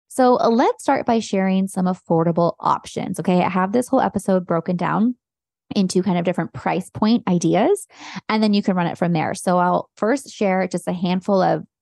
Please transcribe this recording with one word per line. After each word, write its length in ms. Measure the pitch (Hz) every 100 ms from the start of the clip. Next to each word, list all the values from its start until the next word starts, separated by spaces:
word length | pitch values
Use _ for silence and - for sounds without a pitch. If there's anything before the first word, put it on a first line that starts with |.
| _
So, 320 | - 254 247
uh, 100 | 233
let's 340 | 233 359 -
start 240 | - 269 -
by 100 | 226
sharing 500 | - 196 190 190 190
some 200 | - 185
affordable 680 | 185 - 165 170 165 170 -
options. 600 | - 139 - - - -
Okay, 220 | 175 180
I 80 | 175
have 220 | 185 190
this 160 | 233 247
whole 140 | 262
episode 440 | 196 202 - 185 180
broken 320 | 170 175 180
down 380 | 165 165 233 247 _ _ _ _ - 208
into 280 | 185 185
kind 160 | 185 175
of 60 | 175
different 280 | 175 165
price 380 | - 185 165 -
point 320 | - 214 233 -
ideas, 600 | 175 165 170 285 403 - - - - -
and 160 | 220
then 100 | 214
you 80 | 202
can 140 | 202 185
run 100 | 170
it 140 | -
from 140 | 175
there. 200 | 165 -
So 240 | - - 180
I'll 320 | 180 175 - -
first 340 | 208 277 -
share 380 | - 202 185 185
just 200 | 180 -
a 60 |
handful 480 | 180 175 185 - 196
of 220 | 170 160 - _